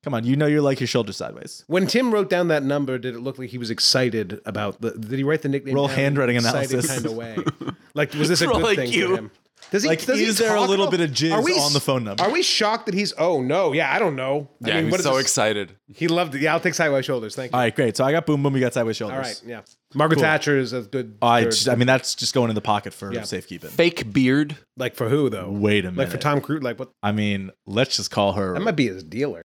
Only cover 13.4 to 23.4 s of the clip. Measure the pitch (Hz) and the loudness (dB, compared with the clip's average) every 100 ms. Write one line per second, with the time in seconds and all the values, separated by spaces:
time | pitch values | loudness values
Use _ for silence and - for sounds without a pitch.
13.4 | 127 165 185 139 147 160 202 139 131 143 | 0 0 0 0 0 0 0 -2 -2 -4
14.4 | 143 _ 117 104 107 120 147 131 135 - | -4 _ -2 0 2 0 2 2 2 2
15.4 | 110 104 92 95 _ - 165 165 175 135 | 2 0 -4 -12 _ -4 0 0 0 -2
16.4 | 151 165 175 156 160 139 127 127 110 - | 0 2 0 0 2 2 0 -4 -4 -8
17.4 | 127 123 120 - 127 104 131 160 156 147 | -4 0 2 2 0 2 2 2 2 2
18.4 | 143 135 127 127 113 110 110 135 127 107 | 2 2 0 0 -2 -2 -6 -6 -8 -10
19.4 | 117 113 - _ _ 135 156 160 156 156 | -12 -16 -16 _ _ 0 4 4 4 2
20.4 | 147 139 127 123 107 131 117 107 120 117 | 2 0 0 -6 -6 -6 -8 0 4 4
21.4 | 117 110 120 120 123 131 - - - 135 | 4 2 2 4 4 4 2 -4 -2 2
22.4 | 117 107 107 104 98 - 101 113 104 95 | 2 0 0 0 -2 -14 -8 -8 -6 -8